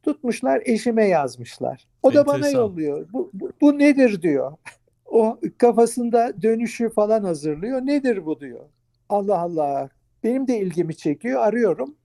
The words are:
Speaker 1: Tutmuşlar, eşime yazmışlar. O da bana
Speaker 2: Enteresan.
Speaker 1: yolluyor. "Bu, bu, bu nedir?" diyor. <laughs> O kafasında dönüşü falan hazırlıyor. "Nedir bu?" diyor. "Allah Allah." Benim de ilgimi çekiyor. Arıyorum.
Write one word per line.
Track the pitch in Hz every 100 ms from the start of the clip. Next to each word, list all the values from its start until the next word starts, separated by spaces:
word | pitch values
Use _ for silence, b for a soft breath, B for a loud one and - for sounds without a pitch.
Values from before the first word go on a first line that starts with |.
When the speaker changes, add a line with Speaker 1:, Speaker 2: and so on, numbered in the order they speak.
| -
Speaker 1:
Tutmuşlar, | 285 247 226 254 262 -
eşime | 220 247 226 208
yazmışlar. | 165 135 120 120 - 123 135 _ _
O | 262
da | 285 285
bana | 285
Speaker 2:
Enteresan. | 294 262
Speaker 1:
yolluyor. | 220 175 151 147 156
"Bu, | 214 349
bu, | 190 - -
bu | 294 285
nedir?" | 294 269 254 196
diyor. | 170 139 127 156
<laughs> | - _ _ _ -
O | 226 220 254 330 _
kafasında | 240 233 233 240 233 233 240 -
dönüşü | 220 226 226 - 226
falan | 220 208 220
hazırlıyor. | 196 156 151 151 208 262
"Nedir | 262 285 269 196 156
bu?" | 151
diyor. | 139 117 139 _ _ _ _
"Allah | 202 202 185
Allah." | 175 160 143 139 139 _ _ _
Benim | 226 262 262
de | 233
ilgimi | 190 160 165 156
çekiyor. | 160 147 240 262
Arıyorum. | 220 226 220 160 269 -